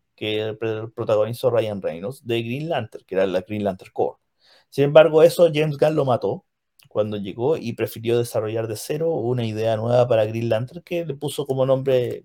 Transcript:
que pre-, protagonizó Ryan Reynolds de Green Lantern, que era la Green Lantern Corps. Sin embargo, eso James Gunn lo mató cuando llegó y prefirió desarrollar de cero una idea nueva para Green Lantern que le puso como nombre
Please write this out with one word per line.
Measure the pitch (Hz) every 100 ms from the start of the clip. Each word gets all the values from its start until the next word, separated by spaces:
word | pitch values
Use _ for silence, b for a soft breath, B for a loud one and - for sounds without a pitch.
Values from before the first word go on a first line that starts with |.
| _ -
que | 107 107 107 107
pre-, | 113 110 113
protagonizó | - 110 107 110 120 127
Ryan | 113 110 101
Reynolds | 90 82 98 139 113
de | 117
Green | 117 131 160
Lantern, | 151 113 - -
que | 92
era | 95
la | 90
Green | 95 107
Lantern | 101 92 -
Corps. | - 87 - _ _ b b b
Sin | -
embargo, | 143 156 160 156
eso | 160 160 170
James | 147 156 139
Gunn | 156
lo | 156 135
mató | 120 98 175 - _ _ _ _
cuando | - 107 104
llegó | 98 117 131 165
y | 117
prefirió | 117 110 117 110 120
desarrollar | 120 113 107 113 113
de | -
cero | - 151 165
una | 160 117 123
idea | 113 107 110 110
nueva | 117 123 123
para | 113 107
Green | 113 117
Lantern | 113 127 170
que | - 175
le | 165
puso | 143 147 -
como | 139 131 131
nombre | 131 131 127 117 -